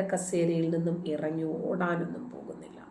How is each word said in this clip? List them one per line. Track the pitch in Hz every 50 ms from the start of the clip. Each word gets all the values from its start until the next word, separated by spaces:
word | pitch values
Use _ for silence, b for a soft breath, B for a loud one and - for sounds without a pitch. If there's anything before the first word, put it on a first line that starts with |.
| 190 190 190
കസേരയിൽ | 180 - - - 175 170 170 170 165 165 165 170
നിന്നും | 165 165 170 170 175 - - 151
ഇറങ്ങി | 147 151 156 160 160 160 156 160 165 - -
ഓടാനൊന്നും | 196 180 180 175 170 170 - - - - - - -
പോകുന്നില്ല. | 71 - - - - - - - - - -